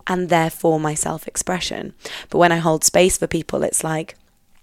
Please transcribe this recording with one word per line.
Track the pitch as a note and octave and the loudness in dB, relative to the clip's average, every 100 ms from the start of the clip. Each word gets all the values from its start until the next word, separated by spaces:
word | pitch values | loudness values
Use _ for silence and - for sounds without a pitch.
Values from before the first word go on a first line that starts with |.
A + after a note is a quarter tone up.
| - | -4
and | F#3 F3+ | -2 2
therefore | E3+ D#3+ - E3+ D#3+ | 2 2 0 0 2
my | D3+ | 0
self-expression. | D3+ D#3 D#3+ - - - F3+ - - - - - - - | -4 -4 -6 -8 -8 -4 -4 -6 -8 -10 -14 -16 -16 -4
But | D#3 | 4
when | F3 | 4
I | E3+ | 4
hold | E3 D#3 | 2 2
space | - E3+ F#3 - | 2 4 4 2
for | E3 | -2
people, | E3 - C3+ | -4 -4 -4
it's | D3+ - | -2 -2
like, | D#3+ D#3 D#3+ - _ _ _ _ | -2 -4 -6 -14 _ _ _ _